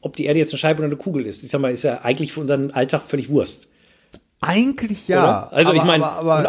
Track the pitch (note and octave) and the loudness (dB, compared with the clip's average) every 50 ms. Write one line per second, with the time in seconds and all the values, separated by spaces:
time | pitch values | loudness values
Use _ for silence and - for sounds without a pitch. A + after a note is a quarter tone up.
0 | - D3+ - - D3+ C#3+ D3+ D#3+ D#3 D3+ - D3+ - D#3 D#3 D3+ D#3 D3 D3 D3 | -8 -10 -6 -4 -2 0 2 2 2 0 -2 -2 0 0 0 0 0 -4 -4 -4
1 | - G3 F3 C#3+ B2 G#2+ G2 - - B2+ - C#3+ C#3 B2+ B2+ A#2+ - D3 A#2+ - | -6 -4 -4 -4 -4 -4 -8 -10 -12 -6 -4 -2 0 0 -2 0 -2 -2 -2 -2
2 | - A#2 C3 - D#3+ C#3+ - D#3 D3+ C3 C#3+ C#3 C#3 C#3 C#3 - - - - D3 | 0 -2 0 0 -2 -6 -6 -8 -2 0 0 0 0 -2 0 -2 0 0 0 -4
3 | - - - C#3+ B2+ - C#3+ C#3 - - - - - _ _ _ _ _ _ _ | -4 -2 -4 -4 -4 0 0 2 2 0 -4 -8 -12 _ _ _ _ _ _ _
4 | _ _ _ - _ _ _ _ - C#3+ F3+ G#3 A#3+ C4+ C#4 C4+ - A3 G#3 - | _ _ _ -20 _ _ _ _ -2 0 2 4 4 2 0 -2 -4 -6 -6 -6
5 | - - F3+ F3+ F3 D3+ A#2+ G2 - - - C#3 E3 - F3+ D#3 D#3+ F3 E3 D#3 | -2 0 2 4 4 4 2 0 -4 -4 -2 0 2 2 4 4 4 4 4 4
6 | D#3+ D#3 D3+ - D#3+ E3 D#3+ D#3 D3 | 2 0 -2 -4 0 2 2 2 4